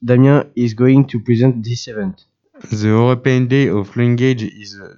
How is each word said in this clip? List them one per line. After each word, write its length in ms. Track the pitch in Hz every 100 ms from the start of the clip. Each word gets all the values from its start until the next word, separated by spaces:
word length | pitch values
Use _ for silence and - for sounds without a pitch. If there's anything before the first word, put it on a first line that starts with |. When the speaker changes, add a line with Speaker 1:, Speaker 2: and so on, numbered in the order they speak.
Speaker 1:
Damien 480 | 120 123 135 143 -
is 200 | - 120
going 340 | 110 127 135 135
to 140 | 120
present 420 | 107 117 131 120
this 240 | 110 120 -
event. 380 | 107 98 95 _ _ _ _ -
Speaker 2:
The 200 | 107 107
European 580 | 110 120 123 131 127 123
Day 220 | 135 127
of 280 | 101 98 120
Language 460 | 120 120 131 127
is, 360 | 110 104 101 101
uh, 140 | 92